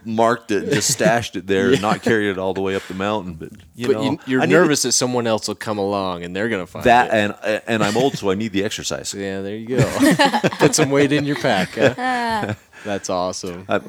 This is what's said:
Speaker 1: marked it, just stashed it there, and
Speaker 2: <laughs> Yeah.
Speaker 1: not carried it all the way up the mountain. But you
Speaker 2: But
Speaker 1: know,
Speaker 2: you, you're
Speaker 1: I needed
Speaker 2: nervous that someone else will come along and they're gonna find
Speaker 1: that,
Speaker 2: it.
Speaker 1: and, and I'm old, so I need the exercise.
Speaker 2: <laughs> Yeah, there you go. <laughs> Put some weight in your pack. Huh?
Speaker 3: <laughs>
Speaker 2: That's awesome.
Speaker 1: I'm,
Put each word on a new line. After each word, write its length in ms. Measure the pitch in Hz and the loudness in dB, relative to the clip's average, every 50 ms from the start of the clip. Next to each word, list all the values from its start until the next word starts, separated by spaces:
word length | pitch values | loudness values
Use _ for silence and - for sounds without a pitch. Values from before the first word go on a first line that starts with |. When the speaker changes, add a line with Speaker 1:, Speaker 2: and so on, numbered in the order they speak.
| - | -8
Speaker 1:
marked 460 | 110 110 110 113 113 120 117 - - | -2 2 4 4 4 2 0 -2 -2
it, 220 | 107 95 82 101 | -2 0 0 0
just 200 | - 104 101 - | 0 0 0 0
stashed 440 | - - 113 107 117 120 110 - - | 0 2 2 2 2 2 0 -4 -8
it 100 | 98 87 | -6 -2
there, 200 | 95 98 95 98 | 0 2 2 4
and 80 | 120 131 | 4 4
Speaker 2:
<laughs> 20 | |
Yeah. 40 | 113 | 2
Speaker 1:
not 220 | 95 107 98 98 | 2 0 -2 0
carried 260 | - - 117 107 104 104 | 0 2 2 2 2 0
it 80 | 95 92 | -2 -2
all 160 | 95 95 92 | -2 -2 -2
the 60 | 98 | -2
way 140 | 98 95 95 | -2 -2 -2
up 80 | 95 - - | -4 -4 -6
the 60 | 92 | -6
mountain. 400 | 95 95 104 107 107 90 92 82 | -4 -2 -2 -2 -2 -4 -8 -10
But 180 | 80 - - - - - - - | -12 -12 -14 -16 -18 -20 -20 -12
you 100 | 117 120 | -4 -2
Speaker 2:
But 60 | 127 - | 0 0
Speaker 1:
know, 80 | 110 | 0
Speaker 2:
you, 160 | - - - - - | 0 -2 -4 -4 -4
you're 160 | 135 131 131 | -2 0 0
Speaker 1:
I 40 | 156 | 2
needed 120 | 165 180 165 | 4 4 4
Speaker 2:
nervous 240 | 180 156 147 127 | 4 4 2 0
that 100 | - 123 | 0 0
someone 340 | 117 - 131 127 123 123 117 117 | 0 0 0 0 0 0 0 0
else 180 | 110 104 - - | 0 -2 -2 -4
will 60 | 104 | -8
come 240 | - - 113 107 104 | -6 -6 -4 -2 -2
along 460 | 98 98 101 101 95 92 90 87 87 | -2 0 0 -2 -2 -2 -4 -6 -6
and 100 | 87 90 | -6 -4
they're 140 | 95 107 117 | -4 -2 -2
gonna 180 | 113 95 90 | -2 -4 -6
find 180 | 87 - 80 78 | -8 -8 0 2
Speaker 1:
that, 220 | 120 117 123 120 - | 6 6 6 6 4
Speaker 2:
it. 280 | - 110 104 104 - - - | 2 2 2 0 -2 -4 -4
Speaker 1:
and, 180 | 101 107 98 - - | -2 -2 -2 -2 -2
and 160 | 117 107 107 | 0 0 2
I'm 120 | 101 104 | 2 2
old, 220 | 117 131 139 - - | 2 2 2 0 0
so 120 | 101 98 | 0 0
I 40 | 95 | 0
need 180 | 101 113 113 | 0 -2 -2
the 120 | 95 98 98 | -2 -2 -2
exercise. 500 | 107 - - 73 - 73 67 - - - | -2 -4 -6 -8 -6 -6 -6 -6 -8 -8
Speaker 2:
<laughs> 0 | |
Yeah, 260 | 101 98 98 95 98 | -8 -6 -6 -6 -6
there 140 | 98 98 104 | -8 -8 -8
you 200 | 110 113 113 131 123 | -10 -8 -2 0 2
go. 600 | 120 - - - 269 311 214 151 294 269 - 214 | 2 2 2 2 4 4 4 4 4 2 2 2
<laughs> 180 | - 175 - - | 0 -2 2 2
Put 160 | 175 151 131 | 2 4 4
some 160 | - 156 135 | 2 2 2
weight 220 | 139 143 143 135 | 4 4 4 2
in 120 | 147 147 147 | 2 0 0
your 120 | 143 143 | -2 -2
pack. 340 | - - 139 110 95 92 - | 0 0 0 2 2 0 -2
Huh? 840 | - - 143 127 127 247 247 254 254 240 240 233 226 214 202 101 107 - _ _ | 0 2 2 2 2 2 -2 -2 -2 -2 -2 -2 -2 -2 -4 -4 -8 -8 _ _
Speaker 3:
<laughs> 160 | - - - | -20 -12 -8
Speaker 2:
That's 260 | - 101 95 - - | -6 -6 -6 -4 -4
awesome. 540 | 95 90 90 92 92 - - 92 87 90 95 98 | -2 -2 -2 -2 -4 -6 -8 -10 -10 -10 -6 -4
Speaker 1:
I'm, 140 | 104 98 - | -2 -2 -2